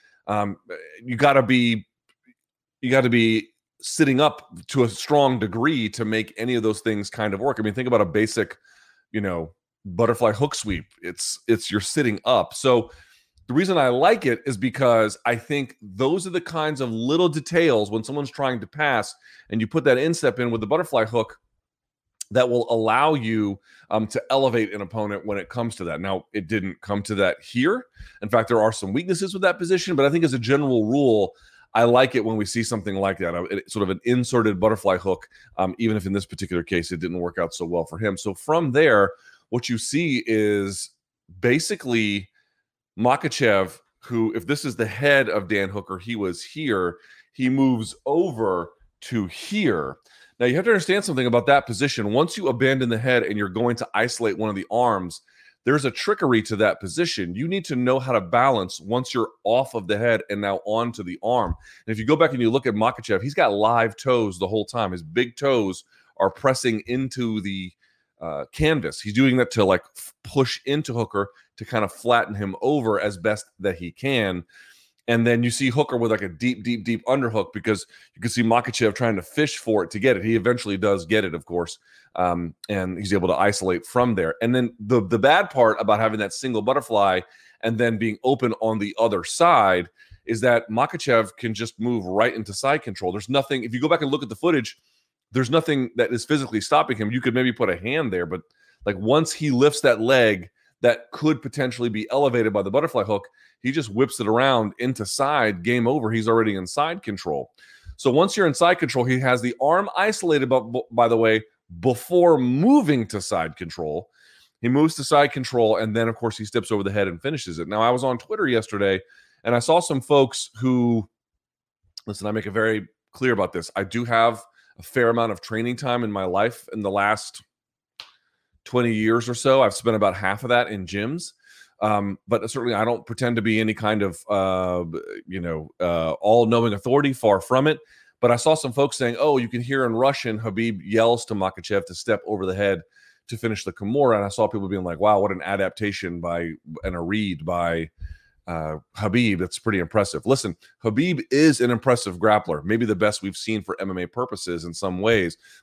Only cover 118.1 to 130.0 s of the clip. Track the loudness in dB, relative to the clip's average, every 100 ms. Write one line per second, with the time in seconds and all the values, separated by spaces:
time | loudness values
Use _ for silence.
118.1 | -4 -6 -4 0 0 -2 -2 0 0 -4
119.1 | _ _ _ -2 0 2 2 2 -4 2
120.1 | 4 4 0 -12 -4 0 2 2 2 -2
121.1 | _ _ _ _ _ _ _ _ -18 -16
122.1 | -8 -6 -4 -4 0 0 0 -4 _ _
123.1 | -2 0 2 0 -4 -6 -6 -4 -4 0
124.1 | 2 2 0 -8 _ _ -20 -6 2 2
125.1 | 2 0 -4 -6 -4 -4 -4 -4 -2 -2
126.1 | -4 -2 0 0 -2 -12 -6 -2 0 2
127.1 | 0 -4 -18 -20 _ _ _ _ -20 -20
128.1 | _ _ _ _ _ -2 0 2 2 2
129.1 | 2 0 -2 4 4 4 2 0 2